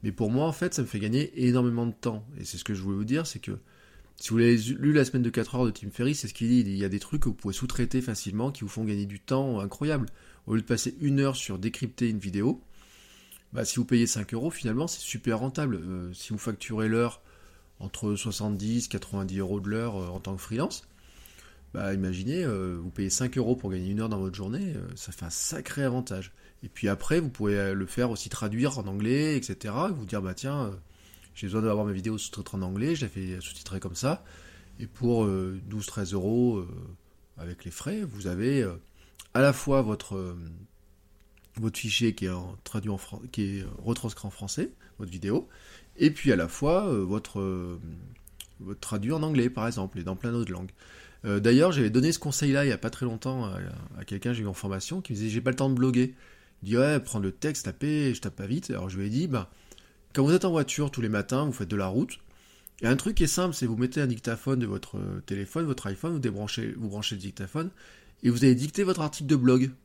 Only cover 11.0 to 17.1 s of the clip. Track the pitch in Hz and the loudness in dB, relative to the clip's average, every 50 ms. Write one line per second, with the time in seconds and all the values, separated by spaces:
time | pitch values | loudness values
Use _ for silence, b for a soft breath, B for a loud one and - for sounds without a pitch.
11 | 165 143 139 139 139 139 131 127 - - 101 92 92 113 113 - - 110 - - | 0 2 4 4 4 2 2 -2 -4 -6 -6 -4 -4 -4 -4 -2 -6 -6 -2 0
12 | 120 117 110 104 92 101 90 98 101 127 - - - - B B B B B B | 0 0 0 0 -4 -2 -2 2 2 2 2 0 -6 -20 B B B B B B
13 | B B B B B B B B B B - 120 117 - - 120 123 123 127 120 | B B B B B B B B B B -6 -4 -4 -2 0 -2 0 4 6 6
14 | 117 110 - 110 101 - - 113 123 165 170 - - 120 107 123 160 160 - - | 6 4 2 -2 -2 -4 -4 -4 -2 -4 -4 -4 -4 -2 0 0 0 -2 -4 -6
15 | - - - 113 - 120 113 107 117 135 131 - 151 135 113 90 80 90 92 92 | -8 -8 -8 -4 0 0 0 0 0 -2 -2 -2 0 0 -2 -2 -4 -6 -6 -6
16 | 87 90 90 - - - 113 104 - - 107 - - - 113 110 110 110 110 117 | -6 -8 -10 -12 -8 -6 -6 -6 -4 -4 -6 -6 -6 -6 -2 0 2 2 4 4
17 | 120 120 | 2 2